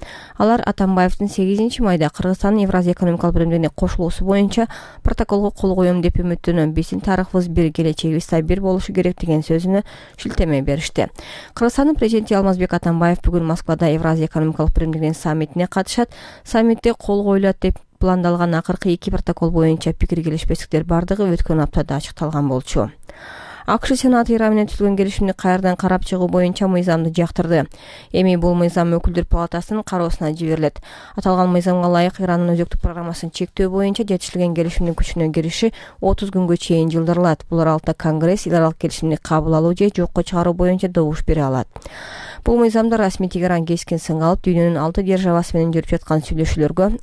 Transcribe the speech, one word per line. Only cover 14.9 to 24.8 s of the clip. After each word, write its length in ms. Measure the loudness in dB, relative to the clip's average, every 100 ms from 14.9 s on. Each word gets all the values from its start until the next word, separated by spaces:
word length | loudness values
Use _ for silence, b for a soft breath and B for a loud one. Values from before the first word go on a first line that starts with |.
| -2 -2
саммитине 520 | -2 -2 -2 -2 -2 -2
катышат. 440 | -2 -2 -2 -2 B B B
Саммитте 500 | -2 2 2 2 0
кол 300 | -2 -2 0
коюлат 340 | 2 2 2 0
деп 160 | -2 -2 _ -2
пландалган 560 | 0 2 2 2 0
акыркы 400 | 0 -2 -2 0
эки 160 | -2 -2
протокол 400 | -4 -2 -2 0
боюнча 420 | 2 2 2 -2
пикир 300 | -2 -2 0
келишпестиктер 640 | -2 -2 -2 -2 -2 -2
бардыгы 440 | 0 -2 0 0 0
өткөн 280 | 0 0 0
аптада 340 | 0 -2 -2 -4
ачыкталган 520 | -6 -6 -4 -2 -2
болчу. 420 | -2 -2 -2 -2 -6 B B B B B B -2
акш 280 | -2 0 0
Сенаты 380 | 4 2 2
Иран 180 | 2 2
менен 140 | 2 0
түзүлгөн 280 | 0